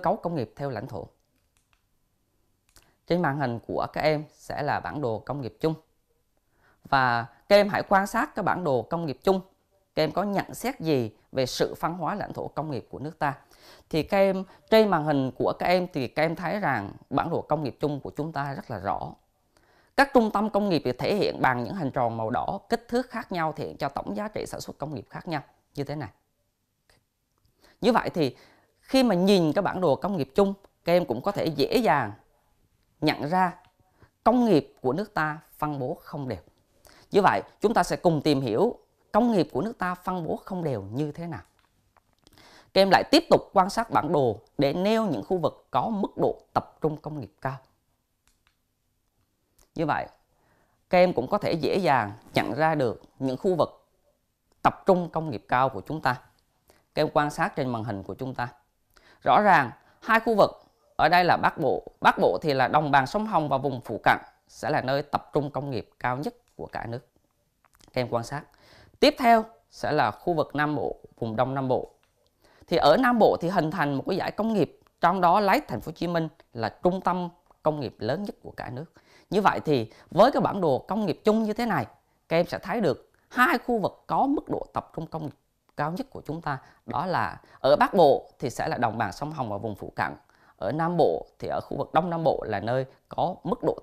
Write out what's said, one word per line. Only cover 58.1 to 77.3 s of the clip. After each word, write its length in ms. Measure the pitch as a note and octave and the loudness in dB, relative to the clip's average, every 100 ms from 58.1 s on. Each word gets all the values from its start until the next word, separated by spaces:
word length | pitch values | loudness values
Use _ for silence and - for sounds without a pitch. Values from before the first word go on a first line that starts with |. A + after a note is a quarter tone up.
chúng 220 | G2 C3 B2 | -10 -10 -8
ta. 120 | A#2+ - _ _ _ _ _ _ | -10 -12 _ _ _ _ _ _
Rõ 200 | C3+ C3+ | 2 4
ràng, 300 | G#3 E3 B2 - _ _ | 6 6 4 -6 _ _
hai 180 | - A3+ | 0 0
khu 160 | A#3 G#3 | 2 4
vực 280 | E3 - _ _ _ - | 2 0 _ _ _ 0
ở 140 | D#3 | 4
đây 140 | F3+ | 4
là 140 | F3 G2+ | 4 2
Bắc 200 | C3+ - | 0 0
Bộ. 260 | C3 F2+ - - | 0 -2 -6 0
Bắc 160 | A#3 A#3+ | 2 4
Bộ 180 | C#3 F2 | 2 2
thì 120 | D#3+ | 0
là 140 | C3+ B2 | 2 2
đồng 240 | D3 D3 | 2 4
bằng 160 | C#3 C3 | 2 2
sông 180 | G#3 G#3+ | -2 -2
Hồng 240 | F3 D3 | -2 0
và 80 | C3+ | -2
vùng 240 | C#3 C3 | -2 -6
phụ 180 | - G2+ | -8 0
cận 140 | C3+ A2 - _ _ | 2 2 -2 _ _
sẽ 220 | - A2+ | -10 -4
là 120 | D3 | -2
nơi 220 | B2+ C#3 | -2 -4
tập 260 | D3+ - - | -2 -6 -4
trung 180 | D#3 C#3 | -4 -4
công 180 | C3 C#3+ | -6 -6
nghiệp 200 | A2+ - - | -8 -10 -8
cao 180 | B2 B2+ | -6 -4
nhất 180 | A#3 - _ - | -8 -12 _ -16
của 100 | D#2+ | -12
cả 200 | - - | -10 -10
nước. 220 | A#2+ - _ _ _ _ _ _ _ _ | -12 -14 _ _ _ _ _ _ _ _
Các 80 | B2+ | -6
em 60 | A#2+ | -4
quan 120 | A#2 | -4
sát. 180 | A#2 C#3+ - _ _ - - _ | -6 -10 -14 _ _ -20 -20 _
Tiếp 160 | C4+ D4+ | 2 4
theo 260 | A#3+ A3+ A3 - _ | 4 4 2 -10 _
sẽ 200 | - A2 | -8 -2
là 200 | D3+ A#2 | 0 0
khu 220 | - F3 | -2 -2
vực 220 | D#3+ - C#3+ | -2 -2 -2
Nam 200 | D3+ C#3+ | -2 -2
Bộ, 200 | E2 - - _ | -6 -8 -16 _
vùng 160 | A#2 A2 | -4 -2
Đông 200 | B2+ C3+ | -2 -2
Nam 120 | C3 | -2
Bộ. 240 | A#2+ - _ _ _ _ _ _ _ - | -2 -4 _ _ _ _ _ _ _ -2
Thì 100 | F3 | 4
ở 200 | C#3+ F#3+ | 6 6
Nam 220 | B3+ A#3 | 4 6
Bộ 180 | E3 F#2 | 6 4
thì 80 | E3+ | 0
hình 220 | F#3+ D#3 | 0 0
thành 220 | F3 C#3+ | 0 -2
một 100 | C3+ - | -2 -2
cái 100 | F#3 | -2
dải 140 | - | -2
công 220 | - A3 | -4 -2
nghiệp, 260 | G#3 C#3 - _ _ | 0 0 -4 _ _
trong 200 | F3 F#3+ | 0 4
đó 180 | F3 G3 | 4 4
lấy 220 | G3 B3 - | 4 2 0
thành 140 | A2+ | -8
phố 80 | D#3 | -8
Hồ 40 | |
Chí 140 | D#3+ F3 | -8 -4
Minh 220 | E3+ D#3+ - _ | -2 -4 -8 _
là 160 | A#2+ A2 | -6 -6
trung 320 | - F3+ F#3 | -2 0 0
tâm 280 | F3+ F3+ F3 | -2 -2 -4